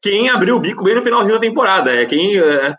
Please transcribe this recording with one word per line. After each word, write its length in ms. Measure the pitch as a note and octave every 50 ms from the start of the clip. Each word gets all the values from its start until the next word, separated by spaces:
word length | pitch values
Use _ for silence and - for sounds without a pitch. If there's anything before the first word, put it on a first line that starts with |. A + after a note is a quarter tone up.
| -
quem 260 | G3+ G3 G#3 A#3 B3+
abriu 280 | B3+ G#3+ F3+ F#3+ B3
o 40 | A#3
bico 240 | D#3 E3+ - - G3
bem 100 | F#3+ A3
no 80 | A#3+ A#3+
finalzinho 320 | A#3+ A#3 A#3+ G#3+ G3 A3
da 60 | A3+
temporada. 500 | A3+ A3+ A3 D4+ - G3+ F#3+ F#3+ - B2+
É 140 | B2 A#2+ A#2+
quem, 340 | A#2 C#3 D3+ E3+ G3 G#3 G3
é, 380 | E3 D3+ D3 C#3+ C3+ C#3 D3